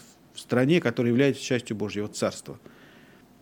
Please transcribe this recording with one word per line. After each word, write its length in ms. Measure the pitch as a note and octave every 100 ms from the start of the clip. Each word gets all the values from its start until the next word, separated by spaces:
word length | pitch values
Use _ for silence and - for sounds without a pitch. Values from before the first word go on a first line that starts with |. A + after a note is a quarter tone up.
| - - _
в 40 | -
стране, 420 | - A#2+ C3 E3+
которая 300 | A#2+ A#2 A#2+
является 320 | A#2+ C#3 C#3
частью 340 | - B2 - G#2
Божьего 300 | G#2 G2+ G#2+
Царства. 520 | - G#2 - - - - - - - - - - _